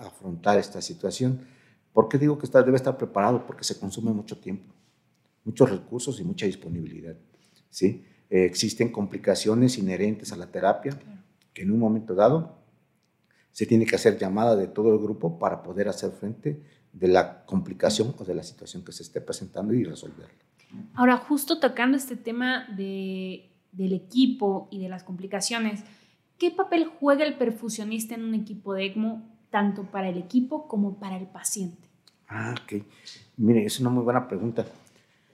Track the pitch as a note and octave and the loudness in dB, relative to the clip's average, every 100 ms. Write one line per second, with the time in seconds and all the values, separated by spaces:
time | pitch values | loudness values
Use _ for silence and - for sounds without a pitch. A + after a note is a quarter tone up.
0 | F#2+ - F#2+ E2+ G2+ G#2 - F#2+ - - | -20 -16 -12 -4 2 4 2 -6 -10 -6
1 | G2 - B2+ B2+ - _ _ _ _ - | -6 0 0 -2 -6 _ _ _ _ 4
2 | A2 C#3 D3 D3 B2+ C3 B2 C3 C3 B2 | 4 4 2 0 4 6 6 6 2 -2
3 | A#2 G2 G#2 A#2+ - - - - G2 G2+ | -2 0 2 2 -2 -10 -8 -8 -8 -6
4 | A2 G#2+ G#2 - F#2 G2 - _ _ _ | -2 -2 -6 -12 -10 -10 -12 _ _ _
5 | _ _ _ _ - - C3 F#2+ - B2 | _ _ _ _ -2 4 4 4 -6 -8
6 | C#3+ F#2+ F2 F#2+ G#2 - E2+ E2+ D#2 D#2+ | -6 -6 -6 -4 -4 -4 -8 -8 -10 -12
7 | E2 D#2+ _ _ _ _ _ - F#2+ - | -16 -18 _ _ _ _ _ 0 0 0
8 | - _ - F#2+ F#2 - A2 - A#2+ G#2+ | -10 _ 0 4 4 2 -2 0 -2 -2
9 | G2+ - - F#2 G#2+ A2+ B2+ A#2+ F#2+ F2+ | -6 -2 0 2 2 4 4 2 -2 0
10 | G#2 G#2 - F2 F2+ F#2+ - - C#3 C#3 | 0 -2 -8 -12 -10 0 2 2 -2 -10
11 | - G2 _ _ _ - F#2 A2+ A2+ A2 | -14 -20 _ _ _ -8 0 2 2 0
12 | G#2+ F#2 A2 D#3 D#3+ - _ _ _ _ | -2 4 4 4 -2 -12 _ _ _ _
13 | _ _ _ _ _ - A2 A2+ A2 F#2+ | _ _ _ _ _ -6 2 4 4 4
14 | A2+ F#2+ G2 G2 A#2 A2 F2 G#2 A2 G#2+ | 4 4 0 2 4 4 2 2 4 4
15 | G#2+ G#2+ - - G2 F2 F2+ F2+ G2+ F#2 | 2 -2 -4 -2 -2 -2 -6 -4 -4 -2
16 | F#2+ - G2+ A#2+ D3+ D3 - _ _ - | -6 -6 -10 -6 -6 -8 -10 _ _ -2
17 | F#2 F#2 E2+ - - F#2+ F2 - F2 - | 4 6 4 -2 -4 -2 -2 0 0 2
18 | A2 - F#2 E2+ E2 - - F2+ F2+ - | 0 -4 -6 -8 -8 -16 -18 -16 -16 -16
19 | E2+ - - - F#2+ - G#2 B2 D3+ D3+ | -12 -10 -8 -8 -10 -6 0 0 0 -6
20 | - - - _ _ _ _ - - - | -14 -18 -20 _ _ _ _ -20 -10 2
21 | B3 B3 - D4 - D#4+ B3+ B3+ B3 C#4 | 4 4 2 -2 0 0 0 2 2 0
22 | C4 B3 A3+ A#3 B3+ B3+ - G3 G3 F#3+ | -2 -10 -8 -4 -2 -4 -6 -8 -8 -8
23 | F#3+ F#3+ F#3 F#3 - _ _ F#3 F#3+ F#3 | -8 -8 -8 -12 -18 _ _ -4 -2 -2
24 | - B3 C4 - G3+ F#3+ - G3+ F#3 F#3 | -2 2 2 4 0 -2 -4 -10 -10 -10
25 | - F3+ F#3+ G3 - A#3 A3 G#3 - - | -12 -12 -6 -4 -2 -2 -2 -4 -10 -20
26 | _ _ _ - F4 F4 F#4+ F4 D#4+ - | _ _ _ -2 0 0 0 2 0 0
27 | C#4+ C#4 D4+ - A#3 A3 A#3 A3 G#3+ A3 | 4 4 2 0 -2 -2 -6 -8 -6 -6
28 | - A3+ A3+ A3 G#3+ G3 G3 F#3+ G3 G#3 | -6 -8 -4 -4 -4 -10 -6 -4 -2 -2
29 | A3 A3+ - _ _ A3+ G3+ G3+ F#3+ G3+ | -4 -4 -12 _ _ 0 0 0 -6 -6
30 | F#3+ F3 F3 B3 B3+ D4+ - G#3+ G3+ G3 | -4 -4 -2 0 0 -2 -4 -2 -2 -2
31 | G3 F#3 F#3 - - G#3+ F#3 E3+ _ _ | -10 -10 -12 -10 -8 -6 -8 -10 _ _
32 | _ _ - G#2+ A2+ A#2+ - G#2 - _ | _ _ -12 -8 -8 -8 -8 -10 -10 _
33 | - - - - A2 A#2 G#2 C3 B2+ B2+ | -20 -20 -14 0 4 6 4 0 0 0
34 | A#2 B2 B2 F#2+ A2+ A#2 A2 - _ _ | 2 0 0 -4 -4 -4 -6 -8 _ _
35 | _ _ _ | _ _ _